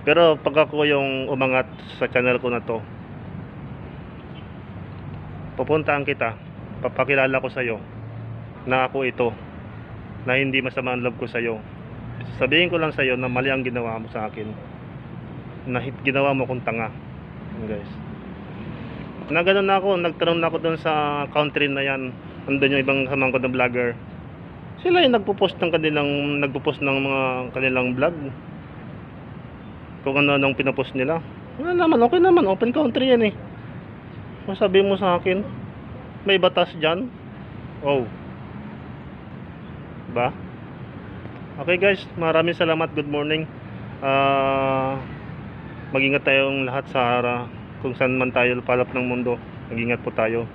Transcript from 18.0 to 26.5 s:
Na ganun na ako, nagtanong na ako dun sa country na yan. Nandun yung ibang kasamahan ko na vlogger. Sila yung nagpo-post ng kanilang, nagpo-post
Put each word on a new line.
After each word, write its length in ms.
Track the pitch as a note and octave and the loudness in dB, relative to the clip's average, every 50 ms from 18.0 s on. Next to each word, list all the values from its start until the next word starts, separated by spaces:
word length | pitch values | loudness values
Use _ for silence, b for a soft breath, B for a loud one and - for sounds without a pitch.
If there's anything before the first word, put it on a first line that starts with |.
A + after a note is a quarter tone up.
| - - - - - - - - - - B B B B B B B B B B B B - - - - | -12 -12 -12 -12 -12 -14 -14 -14 -14 -14 B B B B B B B B B B B B -12 -12 -8 0
Na 160 | D3 E3 F3 | 0 2 4
ganun 240 | F#3+ G3 G3+ G3 G3 | 6 4 4 6 4
na 80 | G3 | 4
ako, 240 | G3 F#3 G3+ G3 F3 | 4 4 4 2 4
nagtanong 400 | F3 E3+ E3 - E3+ E3 E3+ E3+ | 2 0 0 2 2 2 2 2
na 80 | E3 D#3+ | 2 0
ako 80 | D#3+ D#3+ D#3+ | 0 0 0
dun 160 | E3 D#3+ D#3 | 0 -2 0
sa 440 | - E3 D#3 D3+ D3 D3 D3 D3 C#3+ C3+ - | 0 0 2 2 0 0 0 -2 -4 0 2
country 320 | D3 D3 D3 - D3+ D3 C#3 | 2 2 2 2 0 0 2
na 160 | C#3 C#3 C#3 | 0 0 0
yan. 320 | C#3 C3+ C3+ C3 B2+ A#2+ - - - - - - - | -2 -2 -2 -4 -6 -8 -10 -14 -14 -14 -10 -2 -2
Nandun 240 | C#3 C3+ C#3 C3+ C#3 | 2 4 4 4 4
yung 60 | C#3 C3 | 4 4
ibang 160 | C3+ C3+ C#3 C3+ | 4 2 2 2
kasamahan 280 | B2+ C#3+ C3+ C3+ C3 B2+ | 0 2 2 2 2 2
ko 20 | C3 B2 | 2 0
na 80 | B2+ | 0
vlogger. 380 | B2+ B2+ B2 B2 A#2+ B2 B2 A#2+ A#2 G#2+ - - - - - - - - - - - - - - - - | 2 2 2 2 2 0 0 0 -2 -4 -12 -14 -14 -14 -14 -14 -14 -14 -14 -14 -14 -14 -14 -14 -14 -4
Sila 240 | - F4+ F4 F4+ E4 | 2 4 6 6 6
yung 80 | C4 | 6
nagpo-post 480 | A#3+ A3+ G3 G#3 G3 G3+ G3+ F3 - - | 6 4 2 0 2 2 2 2 2 0
ng 120 | F#3 E3+ E3 | 0 2 2
kanilang, 640 | E3 D#3 D#3 D3+ D3 C#3+ C#3+ C#3+ C#3+ C#3+ C#3+ C#3+ C#3+ | 2 2 2 2 2 2 2 0 0 0 0 0 0
nagpo-post 400 | C#3+ C#3 | 0 0